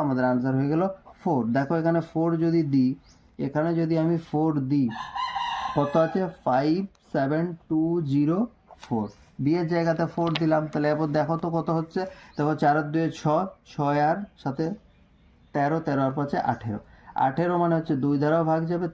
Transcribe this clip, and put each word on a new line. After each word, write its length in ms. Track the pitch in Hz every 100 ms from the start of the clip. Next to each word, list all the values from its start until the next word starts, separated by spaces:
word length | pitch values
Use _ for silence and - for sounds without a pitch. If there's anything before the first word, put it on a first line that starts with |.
| 147
আমাদের 180 | 127 127
আনসার 220 | 127 131 131
হয়ে 120 | 143
গেল 100 | 160 190 190 - -
ফোর। 200 | 185 139 113 120
দেখো 160 | 139 165
এখানে 200 | 160 165 160
ফোর 200 | 160 165 165
যদি 160 | 165 165 147
দিই, 160 | 135 127 131 - - _ - 139
এখানে 240 | 147 165 165
যদি 140 | 165 165
আমি 120 | 160 170 165
ফোর 240 | 147 160 147 131
দিই, 180 | 143 120 107 - - - - - - - -
কত 160 | 190 165 165
আছে? 140 | 190 180 -
ফাইভ 340 | 139 127 147 170 196 - -
সেভেন 320 | 156 135 156 175 170 -
টু 140 | 156 160 170 147
জিরো 260 | 139 147 180 233 - _ -
ফোর। 220 | - 117 104 - - -
বি 80 | 135 175
এর 60 | 160
জায়গাতে 320 | 170 170 165 160
ফোর 140 | - 170 156
দিলাম, 200 | 160 156 151
তাহলে 160 | 151 147
এরপর 160 | 151 156 151
দেখো 160 | 143 165
তো 60 | 170 165
কত 120 | 156 165
হচ্ছে। 220 | 160 185 185 - - -
দেখো, 160 | 147 156
চার 140 | 156 151
আর 60 | 151
দুয়ে 160 | 160 160 -
ছয়, 260 | 156 156 190 - -
ছয় 260 | - 143 147 147
আর 80 | 185 202 -
সাথে 220 | 139 131 160 208 - _ _ _ _ _ -
তেরো, 240 | 147 143 160 160
তেরো 140 | 139 135
আর 60 | 143
পাঁচে 200 | 143 180 -
আঠেরো। 280 | 120 110 104 - - - - 135
আঠেরো 280 | 135 175 175
মানে 120 | 175 165
হচ্ছে 160 | 165 139
দুই 120 | 143 143
দ্বারাও 220 | 147 165 160
ভাগ 100 | 160 165
যাবে, 160 | 175 180